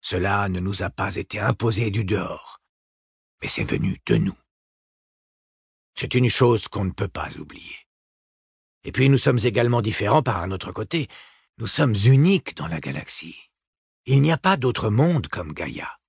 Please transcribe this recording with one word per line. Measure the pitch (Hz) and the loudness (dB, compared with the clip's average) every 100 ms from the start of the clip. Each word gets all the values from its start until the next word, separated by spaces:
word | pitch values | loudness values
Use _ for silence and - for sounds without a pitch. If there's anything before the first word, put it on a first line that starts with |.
Cela | - 95 92 101 101 | -4 -2 0 0 0
ne | 92 | -2
nous | 92 98 | -4 -4
a | 95 | -6
pas | - 95 90 | -4 -6 -4
été | - - | -8 -6
imposé | 104 - 113 107 113 | -4 -2 0 0 -2
du | 101 | -2
dehors, | 98 101 - - - - _ _ _ _ _ _ _ _ | -2 -2 -2 -10 -14 -20 _ _ _ _ _ _ _ _
mais | 95 | -8
c'est | - | -4
venu | - - 98 - - | -2 0 0 -4 2
de | 58 | 2
nous. | - - _ _ _ _ _ _ _ _ _ _ _ _ _ _ _ - | 2 -4 _ _ _ _ _ _ _ _ _ _ _ _ _ _ _ -10
C'est | - | -2
une | 127 123 | 2 2
chose | - 123 113 - | 4 4 4 -2
qu'on | - | -4
ne | 95 | -4
peut | - 98 | -4 -8
pas | - 76 76 | -6 -10 -10
oublier. | 73 73 - - _ _ _ _ _ _ _ _ _ _ | -16 -18 -18 -20 _ _ _ _ _ _ _ _ _ _
Et | - | -10
puis | - 135 | 2 4
nous | 135 | 4
sommes | 143 123 | 4 2
également | 110 110 120 120 | 0 2 2 2
différents | 110 98 104 139 | 0 -2 2 2
par | 135 95 | 2 -2
un | 87 | -4
autre | 95 - | -6 -8
côté. | - 110 165 135 - - _ _ _ | -10 -4 -4 -4 -10 -20 _ _ _
Nous | 110 | -6
sommes | - 147 104 | 0 0 4
uniques | 107 135 160 190 - - | 6 8 6 4 0 -8
dans | 165 | -6
la | 156 | -6
galaxie. | 139 139 - - 82 - - _ _ _ _ _ | -6 -10 -10 -12 -14 -18 -20 _ _ _ _ _
Il | - 135 | 2 4
n'y | 147 | 4
a | 165 | 2
pas | 190 190 | 2 2
d'autre | 127 117 113 | 0 0 0
monde | 107 160 165 78 | 4 4 2 -2
comme | - 78 | -8 -10
Gaïa. | 76 78 - - - | -8 -10 -8 -12 -16